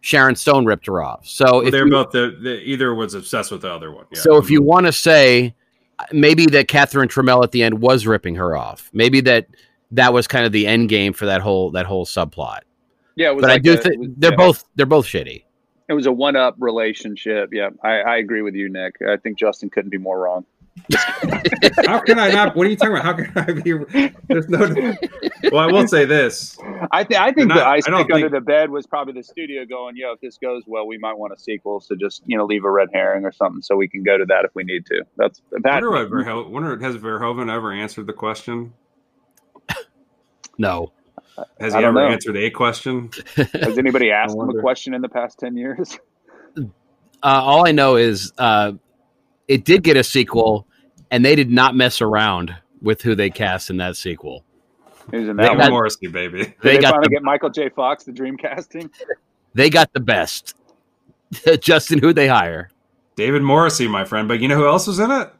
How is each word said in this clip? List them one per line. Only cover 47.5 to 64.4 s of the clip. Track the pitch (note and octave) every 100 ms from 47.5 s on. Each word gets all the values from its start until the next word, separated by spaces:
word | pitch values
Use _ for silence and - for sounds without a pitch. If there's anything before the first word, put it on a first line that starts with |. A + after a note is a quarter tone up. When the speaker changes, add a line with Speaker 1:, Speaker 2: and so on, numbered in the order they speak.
| D3 F3
Speaker 1:
I |
know | D3+ C3+ B2
is, | A#2 G2+ F#2+ -
uh, | B2 G#2+ G#2 G2+ _ _ _ _ _ _ -
it | C3+
did | - F#3
get | E3 C#3
a |
sequel, | A#2+ C3+ B2 A#2 A2+ G#2+ - _ _ _ _
and | B2+
they | C3 D3+
did | B2+
not | B2 C3 B2+
mess | B2 -
around | A2+ G#2+ G#2+ F#2 E2+ F2 _ _
with | G#2+ A2
who | A#2+
they | G#2 G2+
cast | - G#2 F#2 -
in | F#2
that | F2+ F2
sequel. | F#2 E2 D2 C2 _ _ _ _ _ _ -
Speaker 3:
Who's | A#2 A2
in | G#2
Speaker 1:
They |
Speaker 3:
that | A2
Speaker 2:
David | -
Speaker 1:
got | -
Speaker 3:
one? |
Speaker 2:
Morrissey, | A#2+ A2 - F2+
baby. | F2 F2+ F2 G#2
Speaker 3:
Did | _
Speaker 1:
they | A#2+ C#3
Speaker 3:
they |
Speaker 1:
got | C#3
Speaker 3:
finally | D3
Speaker 1:
the | D3+
Speaker 3:
get | C#3+
Michael | C#3 C#3+ D#3
J. | B2+ C#3
Fox, | - B2+ D3 -
the |
Dreamcasting? | B2 C3 C3+ - C3+ D#3+ D#3+ E3 _ - - _ _ _
Speaker 1:
They | - C3
got | D#3+ D#3
the | -
best. | A#2 G#2 E2 - - - _ _ _ _ _
<laughs> | _ _ - - D#3+
Justin, | - D#3+ - D3
who'd | D3+ D#3+
they | C3+
hire? | A#2+ F2 E2 - _ _ _ _ -
Speaker 2:
David | A2 C#3+
Morrissey, | C#3 C#3+ E3 D3+ A#2+
my | G2+
friend. | F#2+ G#2+ G#2+
But |
you | A#2